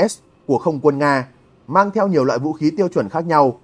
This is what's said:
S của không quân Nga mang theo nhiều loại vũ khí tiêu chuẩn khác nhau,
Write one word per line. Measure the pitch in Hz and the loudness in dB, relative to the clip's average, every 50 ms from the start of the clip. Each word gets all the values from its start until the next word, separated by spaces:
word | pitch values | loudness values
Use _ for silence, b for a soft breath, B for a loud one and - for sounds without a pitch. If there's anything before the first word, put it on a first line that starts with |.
| 170 220 | 0 -2
S | - - _ _ _ _ _ - | -2 -6 _ _ _ _ _ -2
của | 139 139 | -2 -2
không | - 175 160 139 | 0 -2 -4 0
quân | 131 151 143 139 | 0 0 2 2
Nga | 147 147 143 135 127 131 - _ _ _ _ _ _ - | 2 0 0 0 -2 -6 -12 _ _ _ _ _ _ -4
mang | 147 185 202 202 | 0 0 0 0
theo | 190 220 202 202 | 0 -2 0 0
nhiều | 185 151 131 | 2 2 2
loại | 131 120 120 | 2 0 -2
vũ | 131 156 156 | -2 -4 -4
khí | 151 151 151 156 156 | -2 -2 -2 0 0
tiêu | 196 180 | -2 -2
chuẩn | 175 156 127 101 | -2 -2 -4 -2
khác | - 165 165 | -4 -6 -4
nhau, | 170 165 151 143 131 120 - | 0 2 4 4 2 2 -4